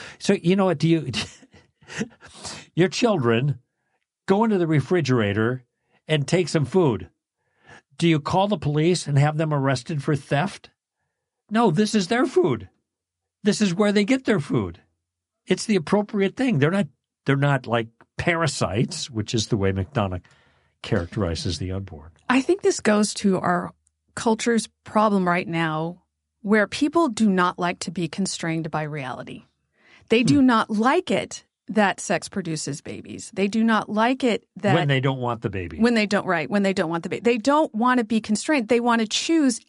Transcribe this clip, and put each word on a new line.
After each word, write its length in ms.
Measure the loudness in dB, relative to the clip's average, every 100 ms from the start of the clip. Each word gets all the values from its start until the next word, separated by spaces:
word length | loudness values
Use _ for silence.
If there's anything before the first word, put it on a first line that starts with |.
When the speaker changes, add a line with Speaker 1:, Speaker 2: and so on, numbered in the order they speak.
| -18 -4
Speaker 1:
So, 140 | 0
you 220 | 2 2 2
know 80 |
what, 140 | 2 2
do 100 | 2
you, 220 | 2 0 -6 -8 -14 _ -20 _ _ -16
<laughs> 840 | -10 -10 -12 -20 -18 -16 -16 -8
your 140 | 0 0
children 680 | 2 2 2 2 2 2 -4 _ _ _ _ _ _ 0
go 180 | 2
into 140 | 2 2
the 80 | 2
refrigerator 960 | 2 2 0 2 2 2 2 0 -2 -10 _ _ _ -4
and 180 | -2 2
take 220 | 0 2
some 160 | -2
food. 440 | 0 2 2 0 -6 _ _ _ _ _ _ -20 _ -2
Do 100 | 2
you 120 | 2
call 280 | 0 0 0
the 100 | -2
police 480 | -2 0 0 0 0
and 120 | 2
have 180 | 2 0
them 160 | -2
arrested 500 | 0 0 -2 -4 -6
for 140 | -2 -2
theft? 540 | 0 -2 -2 -6 -20 _ _ _ _ _ _ _ _
No, 200 | 2 2
this 240 | 2 2
is 140 | 0 0
their 180 | 0 2
food. 420 | 2 2 0 -6 _ _ _ _ _ _ _
This 180 | -2 2
is 140 | 0
where 180 | 2 2
they 120 | 2
get 200 | 2 0
their 160 | 2 -2
food. 400 | 0 -2 -2 -8 _ _ _ _ _ _ -4
It's 200 | -2 0
the 100 | -2
appropriate 600 | 2 0 0 -2 -2 0
thing. 220 | 0 2
They're 120 | 2
not, 160 | 0 -4 _ _ _ -2
they're 100 | 2
not 300 | 2 2 0
like 220 | -2 -2 _ _ -4
parasites, 920 | -2 0 0 0 -2 0 -2 -4 -8
which 240 | -6 -4
is 140 | -4 -2
the 80 | 0
way 160 | 0
McDonough 500 | 0 -2 -2 -4 -6 -12 _ _ _ _ _
characterizes 760 | -4 -4 -2 -4 -4 -2 -4 -6
the 140 | -6
unborn. 380 | -8 -10 -16 -20 _ -2
Speaker 2:
I 120 | 0
think 220 | 0 0
this 180 | 0 0
goes 320 | 0 2 0
to 240 | 0 0 0
our 340 | 0 -2 -4 -14 _ _ _
culture's 540 | -4 -2 0 0 -2 -2 _
problem 420 | -4 0 2 2 2
right 220 | 0 -2
now, 540 | -2 -2 -2 -6 -10 _ _ _ _
where 240 | 0 0 0
people 420 | -2 0 2 0
do 220 | 2 2
not 280 | 4 2 0
like 200 | -4 -4
to 100 | -8
be 180 | -6 -6
constrained 640 | -4 -4 -4 -4 -4 -4
by 120 | -6
reality. 600 | -6 -8 -10 -10 -12 -16 -20 _ _ _ _ -20 _
They 140 | 2
do 180 | 4 6
Speaker 1:
Hmm. 60 | 6
Speaker 2:
not 240 | 4 2
like 400 | 2 2 2 2
it 340 | -2 -2 -10 -18 _ -4
that 320 | 2 2 0
sex 280 | -2 -4 -4
produces 520 | -8 -6 -6 -6 -10
babies. 480 | -12 -14 -14 -14 -10
They 160 | -4 -2
do 140 | 0
not 240 | 2 0 0
like 340 | 0 0 0
it 200 | 0 -2 -6 -4
that 180 | 2
Speaker 1:
When 140 | 2 4
they 120 | 2
don't 200 | 0 -2
want 200 | -2 -2
the 60 | -4
baby. 300 | -6 -8 0
Speaker 2:
When 160 | 2
they 100 | 2 2
don't, 200 | 0 0
right, 240 | -2 0
when 140 | 0
they 80 | 2
don't 160 | 0 -2
want 140 | -4
the 40 | -6
baby. 120 | -2
They 160 | 0 0
don't 340 | 2 2 0
want 240 | 0 0 2
to 60 |
be 160 | 0 -2
constrained. 480 | 0 -2 0 -2 2
They 120 | 2
want 200 | 2 0
to 60 | 0
choose 540 | -4 0 2 2 0